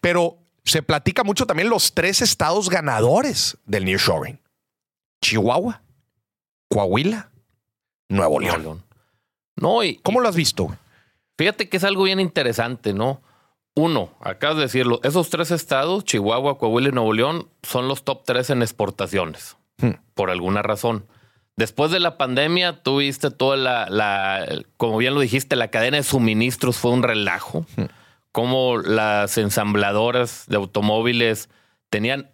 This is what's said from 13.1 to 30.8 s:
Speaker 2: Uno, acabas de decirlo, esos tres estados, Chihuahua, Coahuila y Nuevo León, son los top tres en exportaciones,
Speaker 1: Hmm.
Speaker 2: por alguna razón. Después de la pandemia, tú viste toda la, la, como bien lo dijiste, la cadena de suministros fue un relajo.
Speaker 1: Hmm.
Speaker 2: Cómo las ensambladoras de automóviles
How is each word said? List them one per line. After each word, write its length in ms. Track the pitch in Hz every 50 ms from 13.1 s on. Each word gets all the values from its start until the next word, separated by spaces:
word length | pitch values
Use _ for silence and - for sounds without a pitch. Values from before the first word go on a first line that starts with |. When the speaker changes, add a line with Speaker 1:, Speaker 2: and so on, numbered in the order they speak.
| 139 139 _ _ _ _ _ _ _ _ _ _ _
Speaker 2:
Uno, 360 | 143 156 170 160 123 92 85 _ _
acabas 360 | - - 92 - - 147 160
de 60 | 156 147
decirlo, 380 | 127 110 131 127 123 120 - -
esos 260 | 135 147 180 165 -
tres 200 | - 160 170 156
estados, 540 | 175 160 - - 147 131 139 165 185 208 196
Chihuahua, 520 | - - 117 101 104 113 123 135 143 139 -
Coahuila 300 | - 113 110 120 131 139
y 40 | 131
Nuevo 200 | 123 113 110 110
León, 360 | 110 120 139 160 170 - _ _ _ -
son 260 | - - 127 127 131
los 160 | 135 131 -
top 180 | - 135 - _
tres 260 | - 127 120 127 -
en 120 | 139 123 120
exportaciones, 920 | 110 - - 107 98 92 - 98 85 92 98 90 82 73 - - - - _ _ _ _ -
Speaker 1:
Hmm. 120 | 131 120 - - _ _ _
Speaker 2:
por 160 | - 101 92
alguna 320 | 90 90 87 92 98 104 104
razón. 420 | - 107 101 - 120 117 104 98 _ _ _ _ _ _ _ _ _ _
Después 340 | - 113 110 - - 147 156
de 100 | 170 185
la 160 | 175 170 -
pandemia, 680 | - 135 127 127 131 143 156 170 180 180 175 165 139 _
tú 160 | 131 135 139
viste 320 | 143 139 135 - - 143
toda 280 | - _ 131 135 135 135
la, 280 | 131 127 123 120 107 92
la, 560 | 95 107 110 104 101 98 95 95 98 98 87 - 73 - - _ _ _
como 180 | 120 117 110
bien 160 | 110 120 127 139
lo 80 | 147
dijiste, 340 | 139 117 104 135 131 - 147
la 120 | 123 113 104
cadena 300 | - 113 113 123 143 147
de 40 | 135
suministros 760 | - - 131 117 113 107 110 117 127 123 - - 127 120 -
fue 140 | - 120 120
un 100 | 127 123
relajo. 640 | 120 113 107 104 98 87 92 - - - - 82 - -
Speaker 1:
Hmm. 80 | - - - - _ _ _ _ _ _ _ _
Speaker 2:
Cómo 460 | 107 117 123 131 131 127 127 120 113
las 580 | - 87 107 110 107 107 104 104 104 101 -
ensambladoras 1080 | 117 107 101 98 - 107 104 104 104 101 101 101 104 113 120 120 123 123 117 - - - -
de 80 | 101
automóviles 960 | 104 98 92 - 104